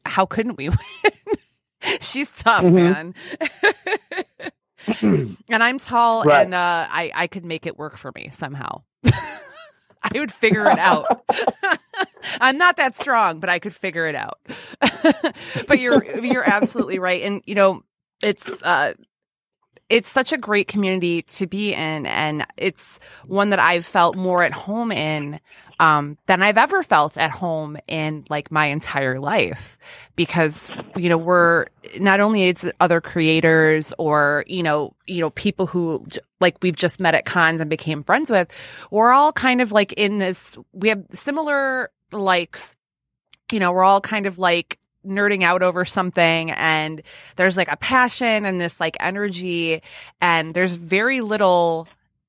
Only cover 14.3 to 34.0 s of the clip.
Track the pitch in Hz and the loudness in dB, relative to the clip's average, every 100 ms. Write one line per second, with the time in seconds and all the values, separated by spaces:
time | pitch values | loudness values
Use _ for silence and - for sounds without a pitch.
14.3 | - - - - - 277 - 330 - 311 | -12 -16 -18 -16 -2 -2 2 2 2 0
15.3 | - - - - 285 247 269 - 185 240 | -6 -10 -8 2 2 4 2 2 -4 -2
16.3 | 254 208 202 247 240 139 190 180 180 202 | 0 2 2 2 -2 -4 -2 -2 -2 -2
17.3 | 202 - 196 196 180 _ _ _ _ 208 | -6 -4 2 2 2 _ _ _ _ -4
18.3 | - - - 170 156 139 - _ _ _ | -4 -6 -6 -2 0 0 -4 _ _ _
19.3 | _ _ _ _ _ - 226 - 269 254 | _ _ _ _ _ 0 0 2 -2 -2
20.3 | 311 208 208 - 208 196 190 175 170 - | -4 -2 -2 0 0 0 0 0 -2 -4
21.3 | - 185 196 208 - 160 156 123 55 151 | -8 -6 -4 -4 -4 -4 -6 -4 -4 -4
22.3 | 151 - - 185 - - - - - - | -4 -8 -6 -6 -4 -10 -14 -16 -20 -6
23.3 | 190 208 196 156 175 175 196 175 185 185 | -2 0 4 4 2 0 2 2 2 0
24.3 | 180 175 - - 220 233 151 156 156 147 | 2 0 -2 -8 -6 -4 -4 -2 -4 -6
25.3 | 151 _ - - - 160 151 147 147 - | -12 _ -20 -10 2 4 4 0 -6 0
26.3 | 185 202 214 285 392 320 156 147 - 160 | 2 4 4 4 2 2 2 2 0 -4
27.3 | - 180 160 151 151 - 160 156 151 - | -2 -4 -4 -6 -12 -8 -6 -4 -6 -6
28.3 | 151 - 156 151 147 - 143 135 131 143 | -8 -4 0 0 0 -4 -4 -2 -2 -2
29.3 | 202 87 - - - - - - - 170 | 0 0 -4 -16 -20 -20 -20 -12 -4 -2
30.3 | 170 156 151 - - - - 175 165 165 | 0 0 0 -10 -12 -12 -2 2 2 2
31.3 | 180 170 165 - _ - - 196 196 208 | 4 4 2 0 _ -16 -2 2 4 4
32.3 | 214 185 175 175 - 170 170 - 175 160 | 4 2 2 -4 0 2 2 0 0 2
33.3 | 160 165 160 156 156 151 - | 4 4 4 4 2 -2 -6